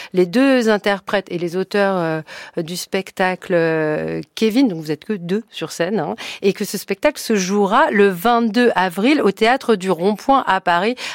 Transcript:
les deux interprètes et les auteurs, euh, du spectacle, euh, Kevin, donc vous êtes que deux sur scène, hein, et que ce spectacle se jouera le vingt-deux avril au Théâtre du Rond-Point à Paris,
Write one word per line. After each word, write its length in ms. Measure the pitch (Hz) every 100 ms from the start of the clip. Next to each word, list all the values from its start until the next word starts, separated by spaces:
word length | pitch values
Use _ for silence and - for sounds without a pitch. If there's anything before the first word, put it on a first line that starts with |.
| -
les 120 | 180 180
deux 440 | 214 269 254 220
interprètes 580 | 208 208 196 - 202 -
et 80 | 175
les 200 | 175 180
auteurs, 400 | 185 208 196 185
euh, 680 | 165 160 151 - - -
du 140 | 160 175
spectacle, 760 | - 196 190 - 185 180 -
euh, 680 | 175 165 160 156 156 160 165 160
Kevin, 360 | - 220 226 262
donc 100 | 165
vous 120 | 156
êtes 120 | 147
que 80 | -
deux 320 | 208 170 202 -
sur 220 | - 156
scène, 260 | - 170 208
hein, 160 | 151 330 - -
et 120 | 202
que 100 | -
ce 140 | 208 196
spectacle 440 | - 196 302 -
se 140 | - 214
jouera 560 | 185 208 196 240 311
le 160 | 214 202
vingt-deux 640 | 175 226 233 233 220 247 -
avril 460 | 185 175 233 311
au 100 | 202
Théâtre 440 | - 220 262 - 214
du 160 | 185
Rond-Point 540 | 165 185 208 - 269 -
à 140 | 190
Paris, 340 | - 170 208 247 -